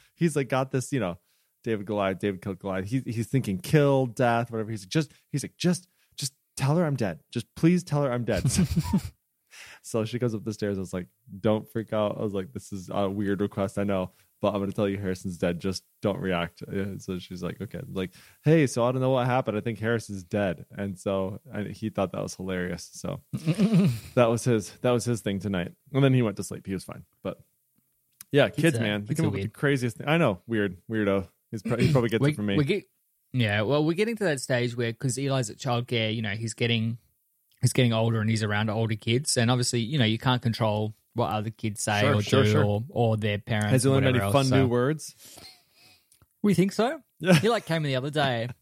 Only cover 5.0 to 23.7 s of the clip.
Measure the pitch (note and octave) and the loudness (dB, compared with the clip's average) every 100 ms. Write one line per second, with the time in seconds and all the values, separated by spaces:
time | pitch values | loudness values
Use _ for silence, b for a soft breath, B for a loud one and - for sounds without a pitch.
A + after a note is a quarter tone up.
5 | D3+ b b D3 F2+ - E3+ F3+ - _ | -2 b b -8 -8 -2 0 0 -4 _
6 | _ - C#3 - _ - C3+ D#3 E3 C#3 | _ -10 -10 -12 _ -2 0 2 2 0
7 | G#2 D#2+ _ A#2 - - E3 F3+ F3+ D3 | -2 -4 _ -8 -8 2 4 4 2 -2
8 | C#3+ A#2+ A2+ G2 C3+ - F3+ - - G3 | 0 0 0 0 2 2 2 0 0 0
9 | - - _ _ _ B B B - A#2 | -2 -14 _ _ _ B B B -6 -2
10 | G#2+ A#2+ B2 A2 G#2 G#2+ G#2 G2 F2+ F#2 | -2 -2 -2 -2 -6 -4 -2 -2 -4 -8
11 | F2+ _ - G2 A2 G#2+ A2 A#2 G#2 A2 | -8 _ -20 -4 0 0 -2 -8 -4 0
12 | G#2 - A2 G2 F#2+ - - G2 F2+ G2 | 0 -2 -4 -4 -6 -10 -12 -12 -6 -2
13 | G2 G2 G2 G2 G2+ - G2 - G2+ F#2+ | -2 -2 -2 0 -2 -2 -4 -2 -2 0
14 | F#2 b b _ G2+ G2 G2 F#2+ G#2 G2 | -4 b b _ 0 0 -2 -2 -2 -2
15 | G2+ F#2 F#2+ F2 F2+ F2 F#2+ F#2 - _ | -4 -4 -6 -2 -2 -2 -4 -6 -10 _
16 | G#2+ F#2 F#2 F2 E2+ - - G2+ G2 F#2+ | -2 -2 -2 -2 -2 -8 -8 -6 -6 -8
17 | - F#2 - F2+ F2 E2+ G2+ F2 - F#2 | -8 -8 -10 -10 -8 -8 -10 -10 -10 -8
18 | F#2 - B B - E3 C3+ - A#2 C3 | -8 -10 B B 2 4 4 2 0 0
19 | C3 C3 B2+ B2 B2+ G#2+ A2 G#2 A2 A#2 | 0 0 2 0 0 -4 -4 -4 -2 -2
20 | - G2 F2 G#2 G2+ D#2+ - - G2+ F2+ | -4 -12 -6 -2 -2 -4 -10 -10 -8 -6
21 | G#2 G2 F#2+ G2 - G#2 G2+ G2+ A2 G2+ | -4 -2 -4 -8 -12 -10 -10 -8 -6 -2
22 | F#2 G2+ G2 - F#2 F#2 F2+ F2 - - | -2 -2 -8 -8 -6 -4 -4 -6 -12 -12
23 | F2+ F#2+ - - D#3+ F3+ G#3+ | -10 -10 -10 -6 -2 2 4